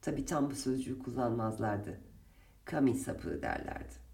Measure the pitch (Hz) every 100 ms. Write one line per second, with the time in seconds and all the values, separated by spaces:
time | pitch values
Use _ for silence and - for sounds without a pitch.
0 | - 143 135 151 139 120 131 131 131 131
1 | - 123 120 117 113 107 113 101 101 85
2 | - - - - - - - 160 135 113
3 | - - 85 76 - 50 - - - -
4 | -